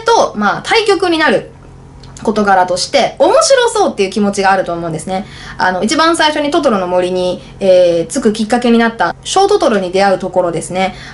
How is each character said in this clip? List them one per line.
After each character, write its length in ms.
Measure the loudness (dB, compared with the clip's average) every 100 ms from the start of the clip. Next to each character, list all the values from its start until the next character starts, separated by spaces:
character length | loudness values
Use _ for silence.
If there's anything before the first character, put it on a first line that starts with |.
| 2
と、 300 | 2 2 0
ま 240 | -2 -2
あ、 20 |
対 220 | -2 0 2
極 240 | 0 0
に 80 | 0
な 120 | 2
る 220 | 0 -2 -16 -20 -20 -20 -20 -20 -8
事 200 | -4 0 2
柄 200 | 2 2
と 120 | -2
し 120 | -2
て、 260 | 0 0 2
面 140 | 4 4
白 280 | 4 2 2
そ 200 | 0 -2
う 40 |
っ 20 | -2
て 80 |
い 40 | -2
う 20 |
気 100 | -2
持 120 | -2
ち 100 | 0
が 100 | 0
あ 60 | 0
る 60 |
と 100 | -2
思 120 | -4 -6
う 40 |
ん 40 |
で 60 | -8
す 80 | -6
ね。 180 | -8 -8 -14 -14 -4
あ 140 | -2
の、 120 | -2
一 140 | -2 0
番 180 | 0 2
最 120 | 0
初 140 | 0
に 100 | -2
ト 100 | 0
ト 100 | 0
ロ 80 | 0
の 80 | 0
森 240 | 0 0
に、 300 | -2 -2 -4 -10 -2
え 480 | 4 4 4 2 -2
ー、 20 |
着 120 | -2
く 100 | 0
き 100 | 0
っ 40 | -2
か 120 | 0
け 120 | 2
に 60 | 2
な 120 | 2
っ 80 | 0
た 180 | -4 -4
小 240 | -2 2 2
ト 120 | 2
ト 100 | 2
ロ 100 | 0
に 120 | -2
出 120 | 0
会 120 | 2 0
う 40 |
と 100 | -2
こ 140 | -2
ろ 80 | -2
で 100 | -2
す 100 | -6
ね。 240 | -4 -4 -6 -16